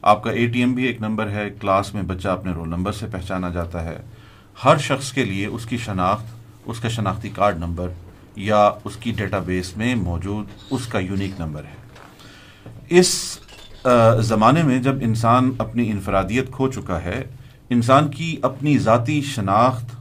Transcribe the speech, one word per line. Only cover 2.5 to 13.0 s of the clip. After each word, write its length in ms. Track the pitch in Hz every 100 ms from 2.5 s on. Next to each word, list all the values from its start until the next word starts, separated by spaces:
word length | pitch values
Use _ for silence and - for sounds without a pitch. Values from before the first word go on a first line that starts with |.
رول 180 | 82 82
نمبر 220 | 85 95
سے 140 | 104 113
پہچانا 380 | 95 82 92 90
جاتا 340 | 85 85 87
ہے۔ 140 | 82 80 - - - - - - 135
ہر 120 | 156
شخص 360 | - 135 -
کے 120 | 143 107
لیے 200 | 95 104
اس 200 | 117 117
کی 120 | 120
شناخت، 480 | 113 92 90 107 - - - - -
اس 140 | 113
کا 100 | 113
شناختی 400 | 113 98 95 104
کارڈ 280 | - 101 87
نمبر 300 | 85 85 90 87 - - - -
یا 360 | 101 104 104 -
اس 120 | 104 -
کی 160 | 117
ڈیٹا 280 | 113 98 101
بیس 380 | 85 92 90 90
میں 180 | 117 123
موجود 500 | 87 85 95 104 101 - -
اس 180 | 131 -
کا 120 | 110
یونیک 320 | 90 98 98 95
نمبر 220 | 80 76
ہے۔ 360 | 73 - - - - - - - - - - - -
اس، 500 | 175